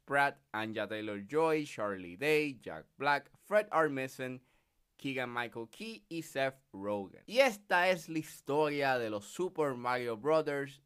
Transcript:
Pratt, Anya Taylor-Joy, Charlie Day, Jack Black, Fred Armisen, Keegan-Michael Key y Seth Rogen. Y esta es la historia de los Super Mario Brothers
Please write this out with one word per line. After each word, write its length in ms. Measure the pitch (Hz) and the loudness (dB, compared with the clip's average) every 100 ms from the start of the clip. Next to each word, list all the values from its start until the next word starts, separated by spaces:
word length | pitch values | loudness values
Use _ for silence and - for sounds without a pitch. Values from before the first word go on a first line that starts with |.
Pratt, 360 | - 143 143 139 _ | 0 4 4 2 _
Anya 380 | 107 110 110 104 | -4 -2 -2 -2
Taylor-Joy, 800 | 107 107 101 101 151 160 156 147 | -4 -4 -6 -2 2 4 2 0
Charlie 500 | - 107 95 90 90 | -4 -4 -4 -6 -4
Day, 420 | 143 151 151 123 | 2 2 2 -4
Jack 260 | - 80 - _ | -10 -12 -12 _
Black, 340 | 139 143 - _ | 0 0 -2 _
Fred 240 | - 208 208 | 0 0 2
Armisen, 720 | 160 160 135 131 - 131 127 - _ _ _ _ _ | 2 2 2 -4 -6 -8 -8 -14 _ _ _ _ _
Keegan-Michael 720 | 139 131 123 120 120 120 113 | -6 -4 -2 -2 -4 -6 -10
Key 340 | - 220 220 _ | -10 -12 -12 _
y 140 | 165 | -8
Seth 360 | 156 135 135 135 _ | -6 0 0 -2 _
Rogen. 500 | 98 98 104 95 - - | -8 -2 -2 -4 -12 -4
Y 120 | 214 | 4
esta 520 | 269 208 - 180 180 | 4 4 0 2 4
es 180 | 185 160 | 2 0
la 100 | 160 | -6
historia 800 | 156 - - 143 151 147 139 127 | -6 -12 -2 2 2 2 2 2
de 120 | 113 | 0
los 140 | 104 | -4
Super 500 | 101 - 180 170 147 | -6 -6 -4 0 0
Mario 420 | 123 120 127 120 113 | 0 -2 -2 -2 -2
Brothers 680 | 131 160 147 143 139 - | 2 2 2 -2 -6 -10